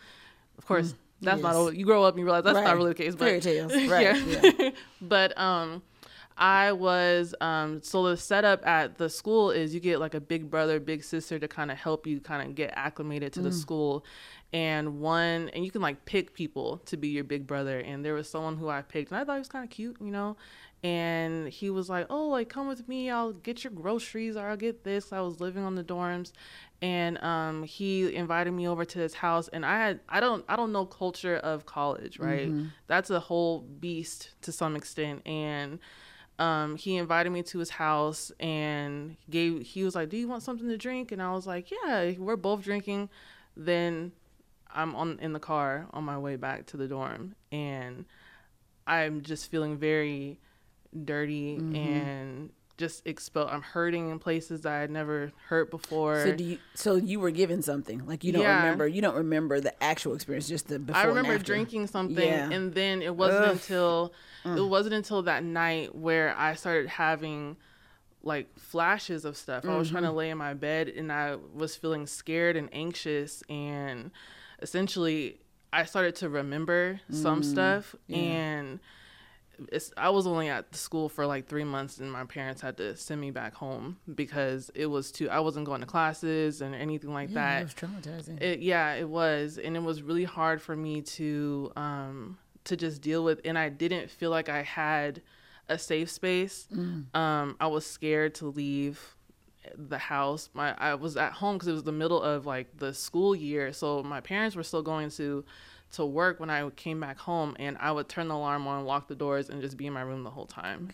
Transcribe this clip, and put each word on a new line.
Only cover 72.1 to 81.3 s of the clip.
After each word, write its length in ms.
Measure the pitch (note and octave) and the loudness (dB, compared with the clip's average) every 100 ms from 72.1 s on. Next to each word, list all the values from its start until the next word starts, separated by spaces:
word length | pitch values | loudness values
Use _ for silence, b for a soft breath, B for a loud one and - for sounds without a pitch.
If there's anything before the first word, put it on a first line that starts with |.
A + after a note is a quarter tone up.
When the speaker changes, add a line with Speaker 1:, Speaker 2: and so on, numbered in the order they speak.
| - - E3 E3+ D#3+ | -10 -4 2 2 2
Speaker 1:
and 120 | D3 | -2
anxious, 680 | C#3+ E3 E3 D#3 D3 D3 - - | -6 -6 -4 -2 -2 -4 -10 -10
and 640 | D3 D3 C#3+ C#3 B2 C#3+ B B B B B | -8 -6 -6 -6 -8 -12 B B B B B
essentially 800 | - F3+ F#3+ F#3 E3 D#3+ C3 - _ _ _ | -4 0 0 2 0 0 -2 -8 _ _ _
I 120 | D#3+ E3 | 0 2
started 300 | F#3+ F3 F3 | 2 2 0
to 120 | F3 | -2
remember 680 | C#3+ C#3 D3 D#3+ F3 F3+ F#3+ - | -2 -2 -2 2 2 2 -2 -6
some 320 | D3+ D#3 D#3 | -2 2 2
Speaker 2:
Mm, 40 | D3 | 2
Speaker 1:
stuff, 500 | C#3+ F#3 G3+ - - - | 2 4 2 -2 -14 -6
Speaker 2:
yeah. 100 | E3+ | -2
Speaker 1:
and 600 | E3+ E3 D#3 D3 C#3 F3+ B B B B B B _ - C#3 | 0 0 -2 -4 -6 -10 B B B B B B _ -20 -6
it's, 200 | D#3 - - | -6 -6 0
I 120 | F3 | 4
was 180 | G3 F#3 | 4 4
only 220 | E3 D#3 | 2 0
at 220 | B2 - | -2 -4
the 60 | - | -10
school 300 | - D#3+ D3+ | -4 -2 -2
for, 160 | - | 0
like, 200 | C#3+ | -2